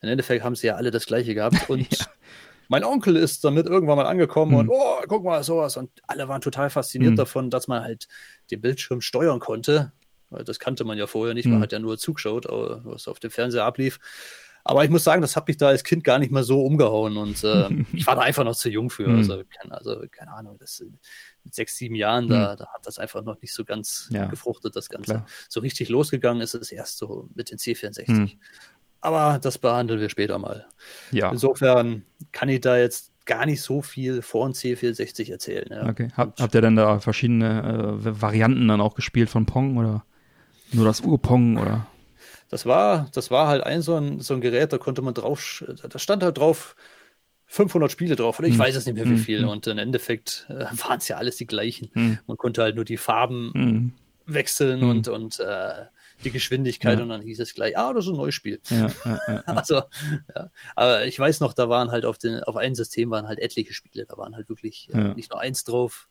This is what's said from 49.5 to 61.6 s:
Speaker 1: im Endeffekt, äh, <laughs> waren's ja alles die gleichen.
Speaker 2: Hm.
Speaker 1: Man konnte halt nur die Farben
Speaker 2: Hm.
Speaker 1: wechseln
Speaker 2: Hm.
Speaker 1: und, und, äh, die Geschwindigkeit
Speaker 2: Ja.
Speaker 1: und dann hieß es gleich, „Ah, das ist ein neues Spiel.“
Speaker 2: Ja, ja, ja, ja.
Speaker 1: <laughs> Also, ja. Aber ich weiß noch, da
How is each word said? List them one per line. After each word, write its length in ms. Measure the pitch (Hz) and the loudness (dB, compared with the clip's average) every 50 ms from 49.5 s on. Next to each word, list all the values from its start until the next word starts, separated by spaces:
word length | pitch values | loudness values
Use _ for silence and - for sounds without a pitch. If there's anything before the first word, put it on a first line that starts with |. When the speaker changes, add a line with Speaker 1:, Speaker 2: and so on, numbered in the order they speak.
| 104 107 - 113 | 0 -2 -4 -4
Speaker 1:
im 100 | 107 107 | -4 -2
Endeffekt, 680 | 101 120 131 131 - - 117 110 _ - - - - _ | -2 0 -2 -2 0 0 -4 -4 _ -8 -10 -10 -10 _
äh, 160 | 139 131 135 - | -10 -10 -8 -8
<laughs> 20 | |
waren's 360 | 117 120 - - 131 123 - - | -8 -8 -4 -2 -2 -2 -2 -6
ja 100 | 104 78 | -6 -4
alles 180 | 107 123 123 - | -4 -6 -6 -6
die 80 | 123 113 | -10 -6
gleichen. 420 | - 107 107 117 117 - - 110 _ | -4 -4 -4 -4 -6 -8 -14 -8 _
Speaker 2:
Hm. 260 | 117 117 117 110 110 _ - | 0 2 2 0 -2 _ -10
Speaker 1:
Man 100 | 113 - | -10 -4
konnte 240 | - 123 110 - 113 | -4 -4 0 0 0
halt 120 | 110 107 | 0 0
nur 100 | 113 113 | -2 -4
die 120 | 110 113 104 | -6 -6 -8
Farben 540 | - - 113 110 123 123 127 123 120 117 - | -2 0 0 2 2 0 -2 -6 -8 -6 -2
Speaker 2:
Hm. 380 | 135 135 120 113 110 120 123 123 _ _ _ _ _ _ | 0 2 2 4 2 2 -2 -4 _ _ _ _ _ _
Speaker 1:
wechseln 560 | - 151 147 139 - - - 147 135 127 131 | -4 -2 -2 -2 -2 0 0 0 0 2 2
Speaker 2:
Hm. 80 | 131 123 | 2 4
Speaker 1:
und, 180 | 120 113 110 120 | 4 2 0 -2
und, 320 | 113 110 113 110 - - | -4 -6 -8 -10 -8 -6
äh, 460 | 110 95 101 95 92 98 - - - - _ _ _ - _ _ - | -6 -4 -4 -4 -6 -6 -8 -10 -14 -20 _ _ _ -20 _ _ -10
die 80 | 131 | -6
Geschwindigkeit 640 | 117 127 - - 127 131 135 127 113 - - 117 117 113 | -4 -4 -4 -2 -2 0 0 -2 -2 0 2 2 2 2
Speaker 2:
Ja. 60 | 117 | 0
Speaker 1:
und 60 | 117 | -4
dann 120 | 113 110 | -8 -10
hieß 180 | 107 113 110 107 | -10 -12 -10 -8
es 140 | 120 - - | -10 -10 -6
gleich, 240 | - 110 110 - - | -4 -4 -2 0 0
„Ah, 140 | 226 247 262 | -2 0 0
das 120 | 233 185 | -2 -2
ist 60 | 185 | -2
ein 60 | 185 147 | -4 -2
neues 160 | 139 147 147 | -2 -4 -4
Spiel.“ 260 | - _ - 110 - _ - | -6 _ -8 -10 -10 _ -2
Speaker 2:
Ja, 180 | 123 113 110 110 - - - | 0 2 2 0 -2 -4 -6
ja, 140 | 120 113 - - - | -6 -6 -4 -4 -4
ja, 60 | 107 | -6
ja. 100 | 104 - | -6 -4
Speaker 1:
<laughs> 220 | - 170 - - - | -4 -4 -4 0 2
Also, 140 | 156 135 135 - - - 147 151 147 147 - _ - | 0 0 0 -2 -12 -12 -6 -6 -6 -6 -8 _ -12
ja. 140 | - 170 - _ - - - - | -12 -12 -14 _ -20 -20 -10 -2
Aber 300 | - 120 127 123 107 107 | 2 4 4 4 2 0
ich 140 | 127 123 - | -2 -2 0
weiß 200 | 135 151 160 - | 2 2 2 2
noch, 120 | 156 127 - | 0 -2 0
da 160 | - | 0